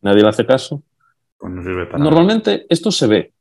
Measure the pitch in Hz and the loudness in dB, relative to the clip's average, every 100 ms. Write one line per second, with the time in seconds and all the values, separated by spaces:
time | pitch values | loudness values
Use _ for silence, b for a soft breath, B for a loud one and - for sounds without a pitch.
0 | 98 101 107 101 117 131 - 143 _ _ | 2 4 4 2 0 0 -2 -14 _ _
1 | _ _ _ _ 90 90 87 90 85 - | _ _ _ _ -14 -12 -8 -8 -8 -2
2 | 151 156 175 220 214 202 - 165 220 185 | 2 4 4 2 -2 -4 -2 -2 -2 -2
3 | 117 104 - _ | 0 0 -2 _